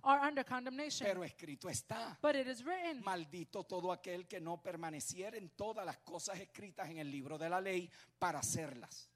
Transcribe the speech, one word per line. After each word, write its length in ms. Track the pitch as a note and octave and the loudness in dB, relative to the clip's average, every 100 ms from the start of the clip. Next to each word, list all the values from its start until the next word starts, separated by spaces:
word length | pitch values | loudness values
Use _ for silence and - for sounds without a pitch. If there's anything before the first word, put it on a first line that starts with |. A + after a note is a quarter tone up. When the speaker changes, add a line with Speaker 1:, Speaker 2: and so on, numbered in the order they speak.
Speaker 1:
are 160 | - C#4 C#4+ | 8 8 8
under 160 | C#4+ B3+ | 4 0
condemnation. 640 | B3+ B3 C4 D4+ - G#3 | 0 -2 -4 -2 0 2
Speaker 2:
Pero 160 | F3+ | 2
escrito 440 | E3+ - E3+ C#3 F#3 | 0 -6 -10 -8 -4
está, 460 | - - A3+ A3+ - | -4 -2 -4 -4 2
Speaker 1:
But 140 | D4 C#4 | 4 6
it 120 | B3+ | 4
is 160 | B3 | -2
written, 380 | B3+ F#4 E4+ C#4+ | -2 0 0 -2
Speaker 2:
maldito 600 | G3 F#3 D#3 F3 E3 G#3 F#3 | 0 0 -2 -6 -6 -6 -4
todo 240 | F#3 F3+ | 0 0
aquel 360 | F3 G3 F3+ F3 | 0 -2 -6 -6
que 120 | F#3+ | -6
no 220 | E3 F3 | -4 -4
permaneciera 760 | - E3+ E3 D3+ - F3+ G3 A3+ | -4 -4 -4 -4 -4 -4 -6 -8
en 120 | F3+ - | -10 -6
todas 280 | G#3 A3+ F3+ | -4 -2 -4
las 120 | C#3+ | -6
cosas 420 | - D#4 - F#3+ | -8 -6 -4 -6
escritas 480 | F#3+ - G3 - C#3+ | -8 -12 -12 -8 -6
en 100 | D#3+ | -4
el 100 | D3 | -4
libro 300 | C#3 C3+ D#3 | -4 -4 -2
de 100 | D#3+ | 2
la 100 | F3+ | 2
ley 300 | F#3+ F#3 F3 - - - | 4 0 0 -8 -18 0
para 200 | F3+ D3+ | 2 2
hacerlas. 680 | - E3 D3+ B2+ - - - | 2 0 -2 -6 -12 -14 -18